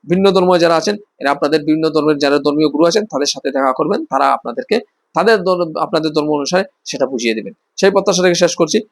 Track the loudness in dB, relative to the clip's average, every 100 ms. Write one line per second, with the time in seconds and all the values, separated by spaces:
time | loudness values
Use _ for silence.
0 | -2 2 4 4 4 4 4 2 0 -6
1 | -10 _ -4 0 0 0 0 0 0 0
2 | 0 0 2 2 0 0 0 2 2 2
3 | -4 -4 -4 -4 -6 0 0 0 -2 -2
4 | -4 0 0 0 -4 -10 -2 -4 -4 _
5 | _ -2 2 2 0 -2 -2 -4 -2 -2
6 | -2 -2 -2 -2 0 -2 -2 _ -14 -4
7 | -4 -2 -2 -4 -8 -18 _ 0 2 2
8 | 0 0 0 2 0 0 0 0 -4